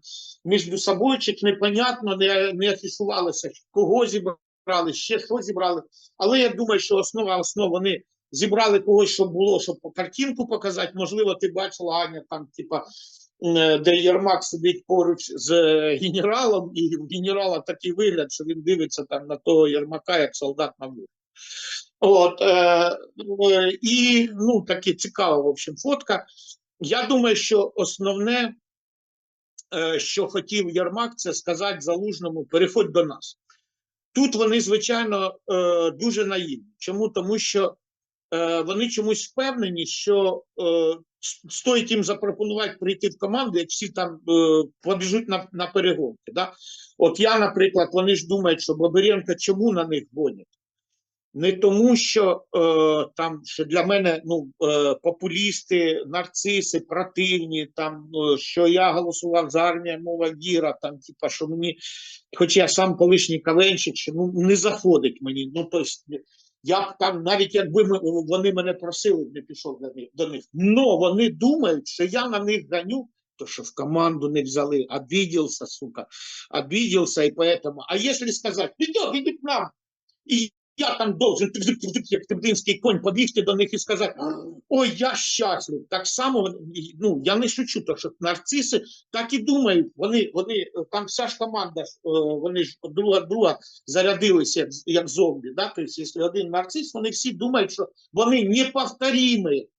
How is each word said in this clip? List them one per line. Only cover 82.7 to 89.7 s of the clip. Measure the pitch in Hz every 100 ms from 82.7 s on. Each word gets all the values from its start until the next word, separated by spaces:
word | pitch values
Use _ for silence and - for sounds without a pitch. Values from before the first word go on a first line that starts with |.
| 196
конь, | 254 190
побігти | 196 190 254 226
до | 202
них | 196 196
і | 208
сказати: | - 202 196 - 294 320 170 - -
"Ой, | 269 247 180
я | 254
щаслив". | 233 - - 214 180 - 147 -
Так | 226 -
само, | - 262 254 190 170 160 170 160 156
ну, | 208 151
я | 135 208
не | 240
шучу, | - 254 -
то, | - 156
що | 165 -
нарциси | 170 175 - 285 247 226 - - _
так | 226 233
і | 262
думають. | 214 285 247